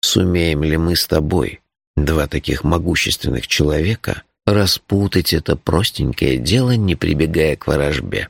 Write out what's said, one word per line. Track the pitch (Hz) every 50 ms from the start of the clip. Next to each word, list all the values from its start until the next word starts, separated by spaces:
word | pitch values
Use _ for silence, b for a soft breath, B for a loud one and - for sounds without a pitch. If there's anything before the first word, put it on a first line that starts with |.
сумеем | - - - - 92 90 90 87 85 85 78 73 76
ли | 78 76
мы | 80 82 85 87
с | 82 -
тобой, | - 87 80 78 73 87 90 65 50 - - _ _ _ _ _ _ _
два | - 73 71 80 78 73
таких | 73 - 76 - - 67 60 -
могущественных | 73 82 85 85 87 82 76 - - - - - 71 64 62 -
человека, | - - - 76 73 76 76 78 95 113 - - - - - - _ _ _ _
распутать | - 104 104 101 95 - - _ _ 104 98 101 98 - 92 85 - -
это | 80 76 - 71
простенькое | - _ - 78 80 110 - - - 71 65 58 - - 69 65 64
дело, | 60 73 90 127 131 123 123
не | 117 107 95 80
прибегая | - - 85 82 71 80 80 82 82 78 78 73
к | - -
ворожбе. | - 73 71 71 71 76 67 - 50 50 - 50 -